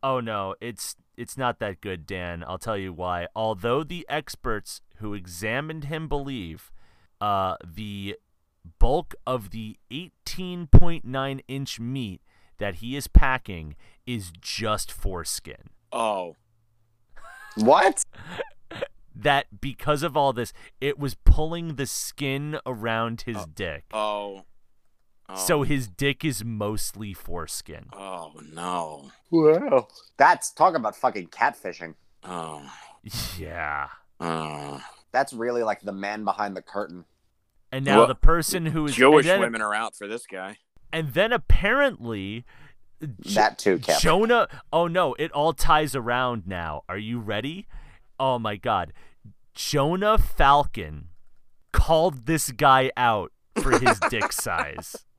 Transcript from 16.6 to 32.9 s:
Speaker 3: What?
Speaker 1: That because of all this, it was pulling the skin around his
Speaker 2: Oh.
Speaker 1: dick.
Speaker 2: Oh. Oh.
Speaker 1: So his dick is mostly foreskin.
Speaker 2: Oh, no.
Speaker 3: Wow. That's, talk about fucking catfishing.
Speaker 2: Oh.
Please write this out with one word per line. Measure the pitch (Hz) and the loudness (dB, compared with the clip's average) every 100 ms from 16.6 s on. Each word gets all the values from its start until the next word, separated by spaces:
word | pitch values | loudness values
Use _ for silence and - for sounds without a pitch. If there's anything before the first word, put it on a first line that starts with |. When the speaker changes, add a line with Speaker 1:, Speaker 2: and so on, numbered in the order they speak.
| _ _ _ _ _ - - - - - | _ _ _ _ _ -20 -18 -20 -16 2
Speaker 3:
What? | 110 160 294 - - - - 180 831 - - - - - - | 6 8 6 2 -8 -10 -14 -10 -12 -12 -16 -12 -12 -12 -20
Speaker 1:
That | - 107 139 - 101 | -4 0 0 -2 -10
because | 143 - - 151 | -10 -6 -2 -2
of | 160 143 | 0 2
all | 139 | 0
this, | 120 117 - - - | 0 -6 -10 -20 -6
it | 139 143 | -6 -4
was | 143 | -6
pulling | - - - 160 170 170 143 | 4 8 8 6 -2 -6 -6
the | 135 | -6
skin | - - - 143 139 147 151 - | -6 -10 -8 -6 -4 -6 -8 -8
around | 120 113 113 117 113 | -8 -4 -2 -2 -6
his | - 110 | -8 -10
Speaker 2:
Oh. | 87 | -10
Speaker 1:
dick. | 76 92 73 - | -8 -8 -8 -10
Speaker 2:
Oh. | 107 107 104 101 95 92 - _ _ _ _ _ _ - | -6 -4 -6 -8 -14 -20 -20 _ _ _ _ _ _ -14
Oh. | 95 | -8
Speaker 1:
So | 95 156 | 0 2
his | 127 143 117 | 2 0 -4
dick | 90 139 139 | -4 -2 -2
is | 160 120 | -4 -4
mostly | 117 110 104 107 - 98 104 | -6 -6 -4 -2 -4 -6 -12
foreskin. | 90 - 87 80 - - 78 - | -10 -8 -8 -8 -12 -14 -18 -18
Speaker 2:
Oh, | 98 98 90 80 78 76 | -16 -12 -12 -14 -18 -20
no. | 78 90 87 80 73 71 _ _ | -10 -6 -4 -6 -12 -20 _ _
Speaker 3:
Wow. | 165 156 160 277 131 - - _ - | 4 6 4 4 0 0 -20 _ 4
That's, | 143 175 - | 6 6 0
talk | - 156 160 | 2 2 2
about | 110 - | -4 -2
fucking | 131 107 85 | -4 -4 -12
catfishing. | - 117 - 95 85 82 82 _ _ | -2 -2 -2 -12 -12 -14 -16 _ _
Speaker 2:
Oh. | - 87 80 76 69 - - | -12 -10 -10 -12 -16 -20 -20